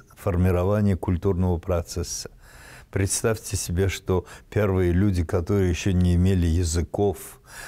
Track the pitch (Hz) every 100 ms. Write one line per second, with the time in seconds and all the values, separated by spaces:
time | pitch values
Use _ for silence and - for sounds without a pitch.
0 | - - 104 87 92 87 92 104 101 92
1 | - 87 101 90 92 85 - 87 - 85
2 | 85 - - - - - - - - 101
3 | 98 - 117 110 - 95 - 87 95 -
4 | - 92 - - - 107 104 92 90 87
5 | 104 92 82 92 82 101 90 85 101 90
6 | 90 87 92 95 85 82 85 85 76 -
7 | 101 95 - - - -